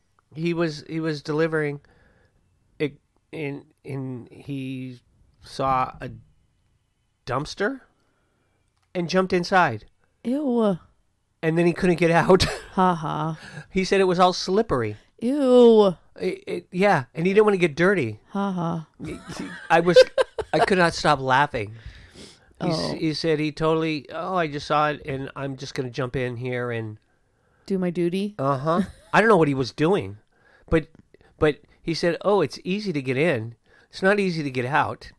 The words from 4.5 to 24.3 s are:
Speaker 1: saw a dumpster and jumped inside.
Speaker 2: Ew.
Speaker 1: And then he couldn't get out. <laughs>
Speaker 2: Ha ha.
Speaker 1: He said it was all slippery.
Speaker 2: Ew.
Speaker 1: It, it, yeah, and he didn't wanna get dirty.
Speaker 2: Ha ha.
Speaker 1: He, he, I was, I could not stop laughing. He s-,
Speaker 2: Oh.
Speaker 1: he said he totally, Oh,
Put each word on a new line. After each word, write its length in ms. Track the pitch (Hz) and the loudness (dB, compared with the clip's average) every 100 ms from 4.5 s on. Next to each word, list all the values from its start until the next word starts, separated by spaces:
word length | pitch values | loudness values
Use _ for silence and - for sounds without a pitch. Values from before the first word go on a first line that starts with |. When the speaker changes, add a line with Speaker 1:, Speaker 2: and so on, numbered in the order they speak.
| 139 131 131 127 123 _ _ _ _ | -10 -10 -10 -12 -16 _ _ _ _
Speaker 1:
saw 520 | - - 135 131 127 - | -14 -4 -2 0 -2 -6
a 100 | 127 110 - _ _ _ _ _ _ _ _ _ - | -14 -16 -20 _ _ _ _ _ _ _ _ _ -6
dumpster 540 | 127 151 - 208 262 _ _ _ _ _ _ _ _ _ _ _ | -6 -6 -4 -4 -4 _ _ _ _ _ _ _ _ _ _ _
and 140 | 180 170 | -6 -2
jumped 240 | 185 185 | 0 0
inside. 520 | 185 175 190 156 110 - _ _ _ | 0 0 2 2 -2 -12 _ _ _
Speaker 2:
Ew. 540 | 233 277 285 240 214 175 _ _ _ _ _ _ | -4 -2 0 2 2 0 _ _ _ _ _ _
Speaker 1:
And 140 | 165 165 | -2 2
then 100 | 170 | 2
he 60 | |
couldn't 240 | 160 185 170 | 2 2 2
get 140 | 170 | 4
out. 340 | 165 160 185 - | 4 6 4 4
<laughs> 60 | - - - | -4 -6 0
Speaker 2:
Ha 160 | 185 | 2
ha. 440 | 170 151 151 160 156 - 151 - | 0 -4 -4 -6 -8 -14 -20 -8
Speaker 1:
He 120 | 190 | -4
said 180 | 185 196 | 0 2
it 40 | |
was 160 | 185 175 | 2 4
all 120 | 180 | 4
slippery. 640 | 180 - 196 226 131 107 104 _ _ | 2 -2 -2 0 0 -2 -6 _ _
Speaker 2:
Ew. 760 | 233 294 262 247 233 220 196 170 _ - | -4 0 4 8 8 8 6 2 _ -8
Speaker 1:
It, 240 | 185 - - | -6 -6 -8
it, 200 | 180 - | -10 -6
yeah, 360 | 180 202 160 123 | 0 2 2 0
and 140 | - 180 | -2 2
he 80 | |
didn't 100 | 196 208 | 4 4
wanna 100 | 196 | 4
get 180 | 170 | 2
dirty. 460 | 139 180 190 113 107 _ | 2 2 2 -2 -6 _
Speaker 2:
Ha 220 | 196 196 | -6 -4
ha. 340 | 180 170 165 - - | -2 -4 -6 -10 -14
Speaker 1:
He, 100 | 160 - - - | -14 -12 -12 -12
he, 120 | 285 175 - | -12 -10 2
I 120 | 170 | 2
was, 180 | 175 494 508 - - - - | 6 6 6 4 -4 -4 -4
I 80 | - | 0
could 180 | - 185 | 2 4
not 160 | 170 | 2
stop 240 | - 165 139 | 2 0 2
laughing. 560 | 131 131 143 123 101 113 - - - - - - _ - | 2 2 2 -2 -8 -12 -18 -20 -20 -20 -20 -20 _ -8
He 60 | 180 | -4
s-, 100 | 165 160 | -2 -4
Speaker 2:
Oh. 20 | |
Speaker 1:
he 200 | 156 165 | -4 -4
said 260 | 147 165 151 | -2 -2 0
he 100 | 151 | -2
totally, 560 | 147 160 160 160 151 - | -2 0 0 0 -4 -8
Oh, 240 | 160 175 | -10 -6